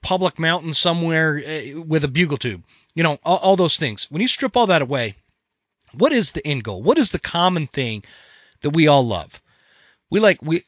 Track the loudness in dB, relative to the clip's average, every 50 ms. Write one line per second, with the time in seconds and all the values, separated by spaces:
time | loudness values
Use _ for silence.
0 | -4 -2 -2 0 0 -2 -2 -2 -2 0 0 -2 -4 -4 -4 -2 0 0 0 0
1 | 0 0 0 2 2 0 0 -2 -6 -8 -8 -8 -8 -10 -12 -10 -4 0 0 0
2 | 0 0 0 0 0 0 0 -4 -4 -6 -8 -8 -12 _ _ _ _ _ -4 -2
3 | 0 0 0 -2 0 0 0 2 4 4 4 4 4 2 0 0 -2 -4 -4 -6
4 | -10 -8 -4 -2 -2 -2 -2 -2 -2 0 2 2 2 4 2 2 0 0 -2 -4
5 | -4 -4 -8 _ _ _ _ _ _ _ _ _ _ _ _ _ _ _ -4 0
6 | 2 2 2 2 0 0 -2 -6 -6 -4 -6 -4 -6 -8 -8 -4 0 2 2 4
7 | 2 2 0 -4 -6 -4 -2 0 0 0 0 -2 -4 -4 -4 -4 -4 -4 -4 -8
8 | -10 -16 -20 -20 -20 -20 -20 -20 _ _ _ _ -4 -2 2 4 6 6 6 6
9 | 4 2 -2 -4 -6 -10 -16 -20 _ _ _ _ _ _ _ _ _ _ _ _
10 | _ -2 0 4 4 4 4 2 0 -4 -4 -4 -4